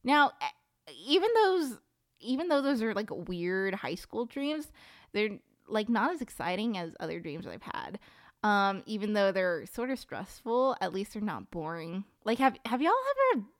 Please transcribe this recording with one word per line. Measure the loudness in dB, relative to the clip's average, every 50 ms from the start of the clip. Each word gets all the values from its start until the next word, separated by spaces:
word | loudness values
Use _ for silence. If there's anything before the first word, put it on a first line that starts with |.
| 2
Now, | 4 6 6 6 4 2 -4 -8 -8 -8 _ _ _ _ _ _ -20
e-, | -20 -14 0
even | 2 2 4 4 4 4
those, | 4 4 4 4 2 0 -2 -6 -10 _ _ _ _ _ _ _ _
even | -4 -2 -2 -2 2
though | 2 2 2
those | 4 2 0 2
are, | 0 0 0
like, | -2 -4 -4
weird | -6 -8 -6 -6 -4 -2 -2 0 0 0 0 0 -2
high | -4 -6 -6 -8
school | -8 -10 _ -6 -6 -6
dreams, | -4 -4 -4 -4 -2 -4 -4 -8 -12 -16 -20 -20 -20 -20 -20 -20 _ -2
they're, | -2 -2 -2 -4 -10 _ _ _ _ _
like, | -4 -2 -2 0 2
not | 2 2 2 0
as | 0 -2
exciting | -6 -10 -6 -4 -2 -2 -2 0 -2 -2 -2
as | -4 -6 -8 -8 -8
other | -8 -6 -6 -8
dreams | -8 -8 -10 -10 -10
I've | -12 -12 -12
had. | -12 -10 -10 -8 -8 -10 -12 -14 -14 -18 -20 -20 -20 -20 _ _
Um, | 2 2 4 4 4 2 0 -2 -6
even | -6 -4 -4 -2 0 4
though | 4 4 4
they're | 4 4 2 2 0 -2 -4
sort | -8 -6 -6 -4 -4
of | -4 -6
stressful, | -6 _ -10 -10 -10 -12 -14 -12 _ 0 2 2 2 2 0 0
at | -4 -4 -2
least | -4 -6 -4 -6
they're | -6
not | -4 -4 -4 -6 -10 _
boring. | -8 -6 -6 -6 -6 -6 -8 -6 -6 -8 -8 _ _ _ _
Like, | 0 2 4
have, | 4 4 2 2 _
have | -2 0 2
y'all | 4 4 4 4 2 0 2 4 4 4 4
ever | 2 0 -6 _